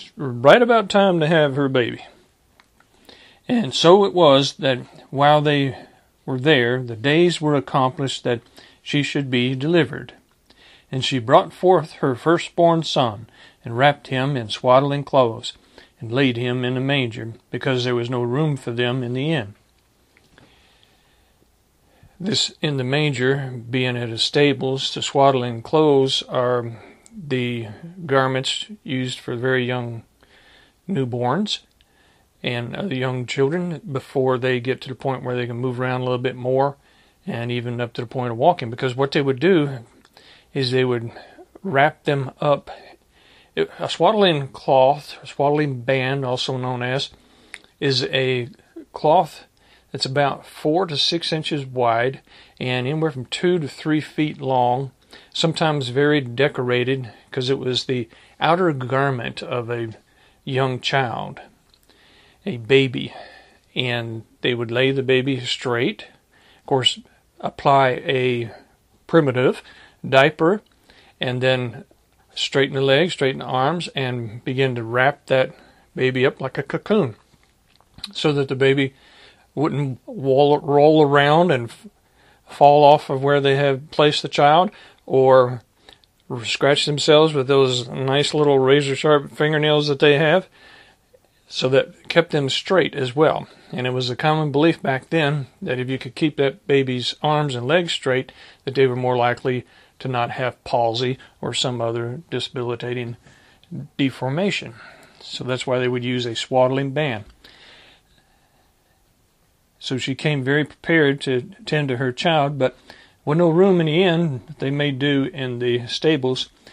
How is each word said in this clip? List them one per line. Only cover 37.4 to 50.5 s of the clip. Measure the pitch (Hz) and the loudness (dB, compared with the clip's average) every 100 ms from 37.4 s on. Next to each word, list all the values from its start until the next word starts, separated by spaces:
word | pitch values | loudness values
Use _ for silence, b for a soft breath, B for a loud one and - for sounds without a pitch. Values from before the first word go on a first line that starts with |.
| 120 | -4
even | 120 117 120 | -4 -4 -6
up | 123 | -6
to | - | -8
the | 117 | -8
point | 131 123 | -6 -6
of | 113 | 0
walking. | 156 175 117 | 0 0 -4
Because | 113 131 123 | -4 -4 -2
what | 139 | -2
they | 165 | 0
would | 139 127 | 0 0
do | 170 180 143 131 - b b b b b b | 2 4 2 -4 -14 b b b b b b
is | 143 127 | -6 -2
they | 131 | 0
would | 127 120 117 - B B B - | 0 0 -4 -12 B B B -14
wrap | 196 135 151 - | -2 2 2 0
them | - 143 131 - | -2 -2 -4 -4
up. | 151 143 - - - - _ b b b b b | 0 0 -2 -20 -20 -20 _ b b b b b
A | 202 - 151 | -4 -4 -6
swaddling | - 170 220 190 151 135 | 0 2 4 2 2 -4
cloth, | - - 135 131 147 - - | -8 0 4 4 2 -6 -18
a | 143 | -12
swaddling | - 143 151 147 127 | -2 0 0 -2 -4
band, | 120 135 127 139 127 | -2 -2 0 -4 -4
also | 127 - 131 | -4 -4 -6
known | 127 123 | -6 -4
as, | 123 131 - - B B B B B B | -4 -4 -6 -12 B B B B B B
is | 147 131 - | -2 -2 -2
a | 131 131 127 120 - _ - - | -2 -2 -2 -6 -12 _ -20 -18
cloth | - 151 170 165 - - _ b b b | -4 2 2 0 -6 -20 _ b b b
that's | - 135 | -8 -4
about | 135 143 - | -2 -2 -2
four | - | -12